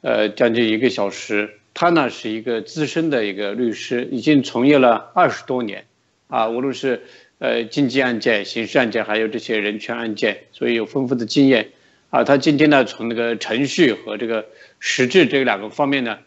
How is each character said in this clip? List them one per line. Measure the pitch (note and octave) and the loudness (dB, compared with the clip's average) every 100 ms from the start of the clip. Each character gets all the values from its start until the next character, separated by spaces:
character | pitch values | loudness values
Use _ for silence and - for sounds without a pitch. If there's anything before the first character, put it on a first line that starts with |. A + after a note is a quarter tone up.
呃， | - A#2 G#2+ | 0 0 0
将 | - A#2+ | 2 0
近 | A2+ A#2 | 2 2
一 | A2 | 2
个 | B2 | 0
小 | - G2+ | 0 -4
时。 | F#2+ - G#2 G#2 - _ | -4 -4 -4 -4 -8 _
他 | - E3+ | 0 2
呢 | E3+ B2+ | 4 0
是 | A2 A#2+ | -4 -8
一 | A2 | -6
个 | A#2 A2+ | -4 -6
资 | G#2 E3 D3+ | -6 -6 -4
深 | - D#3+ | -2 0
的 | C#3 | 0
一 | G#2 | -2
个 | F#2+ G2+ | -4 -6
律 | G#2+ A#2+ | -2 -2
师， | G#2 - A#2+ A#2+ | -4 -4 -6 -4
已 | B2+ | -4
经 | A#2+ D3 | 2 2
从 | B2 A#2+ C3 | 2 0 4
业 | C#3+ | 6
了 | B2+ A2 - | 6 4 0
二 | - E3 | 2 2
十 | - | 0
多 | - B2+ | -6 -6
年， | A2+ G2 - _ _ _ _ | -4 -10 -16 _ _ _ _
啊， | B2+ A2+ | -2 -2
无 | A#2 | -2
论 | C3+ | -4
是， | B2+ C3+ A#2+ - - _ _ | -4 -4 -4 -8 -20 _ _
呃， | B2+ A#2 | -4 -2
经 | A2+ C#3+ C#3 | -4 -2 0
济 | B2+ | 2
案 | B2+ A#2 | 0 0
件、 | A2 G#2+ | 0 0
刑 | F#2+ - A2 | -2 -8 -2
事 | C#3+ | 0
案 | A#2+ | 0
件， | A2+ | -2
还 | G#2+ G#2+ | -2 -2
有 | A2 | -2
这 | A2+ | -4
些 | - A2 | -4 -2
人 | G#2 G#2+ | -2 -6
权 | - A#2 | -8 -8
案 | A#2 G#2 | -6 -2
件， | A2+ G2+ - | -2 -2 -12
所 | - B2 | -6 -2
以 | |
有 | A#2 G#2+ | -2 -2
丰 | C#3+ C3 | -4 -2
富 | |
的 | B2+ A2 | -2 -2
经 | - C#3 | 4 6
验。 | B2 G#2 _ _ _ _ | 4 2 _ _ _ _
啊， | C3 | 0
他 | A#2 C#3 | 4 4
今 | C#3 C#3+ | 4 4
天 | D3+ | 6
呢， | C#3+ | 4
从 | A#2+ - A#2 | 2 -2 -6
那 | |
个 | A#2 A#2 A2+ | -4 -4 -4
程 | - A2+ C#3 | -4 -2 -2
序 | - D#3 | 2 2
和 | G2+ G#2+ G#2 | 2 -6 -8
这 | A#2 | -4
个 | A2+ - - - _ | -6 -6 -18 -20 _
实 | - - B2+ | -6 0 2
质 | D#3 D3 | 4 4
这 | C#3 | 4
两 | C3 G2+ | 0 0
个 | G#2 | -4
方 | - C#3+ | -4 -2
面 | C#3 | 0
呢 | A#2+ G#2 | -2 -8